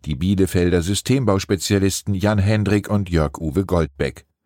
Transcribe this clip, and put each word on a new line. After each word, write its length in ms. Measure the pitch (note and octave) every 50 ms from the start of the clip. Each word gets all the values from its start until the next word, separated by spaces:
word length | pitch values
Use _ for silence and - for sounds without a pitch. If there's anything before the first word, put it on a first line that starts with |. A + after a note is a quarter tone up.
| -
die 100 | D2+ D2
Bielefelder 680 | B1+ F2 F#2+ G2+ F#2+ F#2+ - - F2+ F2 F2+ F2 F2
Systembauspezialisten 1300 | D#2+ F#2+ G2+ - - - B2+ C#3 B2 G#2 F#2+ F#2+ - - G#2 F2 - - G#2 G2 F#2+ G2 - - - G#2 G2+
Jan 240 | F#2 G#2 G#2 G#2+ G2+
Hendrik 500 | G2 G#2 A2 G#2+ G2 G2 G#2 G2+ - -
und 200 | G#2 G2+ G2 F2+
Jörg-Uwe 560 | F2 D#2+ D2+ C#2+ - - E2 D#2 C2+ F#2+ G2
Goldbeck. 600 | - F2+ E2+ D#2+ - - - D2 B1+ - - - _ _ _ _